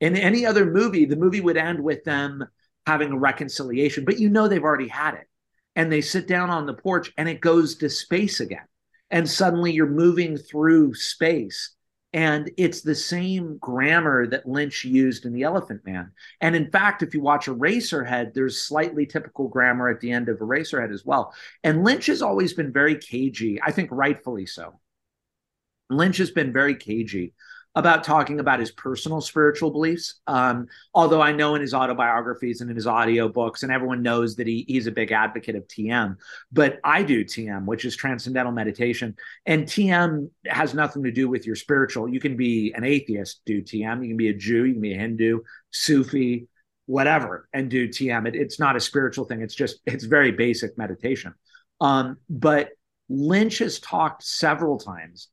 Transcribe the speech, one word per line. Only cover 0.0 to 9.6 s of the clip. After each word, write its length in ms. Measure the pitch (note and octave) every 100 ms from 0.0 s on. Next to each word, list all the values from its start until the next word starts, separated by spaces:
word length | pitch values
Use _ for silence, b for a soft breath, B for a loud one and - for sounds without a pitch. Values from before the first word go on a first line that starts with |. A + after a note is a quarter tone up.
In 140 | D#3+ F#3+
any 280 | F#3+ A#3
other 220 | A#3 G3+ F3
movie, 400 | F3+ A3+ F#3 C#3+
the 100 | D3
movie 240 | F3+ G3+
would 160 | F3 D#3+
end 240 | E3 E3
with 220 | D3 C#3
them 400 | D#3 C#3+ C#3+ C#3 C3 _ _ _ D#3
having 260 | D3+ D3
a 60 | C3+
reconciliation, 880 | C3+ C3 C#3 - C3 A#2+ C#3+ -
but 140 | C3+ A#3+
you 100 | G#3
know 200 | G#3+ G#3+
they've 140 | F#3
already 260 | D3+ C#3 A#2+
had 260 | C3 D3+
it. 120 | F2 - _ _ _ _ -
And 140 | E3
they 120 | D3+
sit 240 | D3 F#3 -
down 220 | F3+ F3+
on 160 | E3+ C#3+
the 80 |
porch, 360 | - F#3+ F3+ F3 -
and 100 | D#3+
it 120 | D#3+
goes 360 | E3+ E3+ D#3 -
to 120 | D3
space 520 | - - F3 G#3 -
again. 260 | A2+ D#2+ - _ _ _ -
And 180 | E3 D#3+
suddenly 440 | - F3+ E3+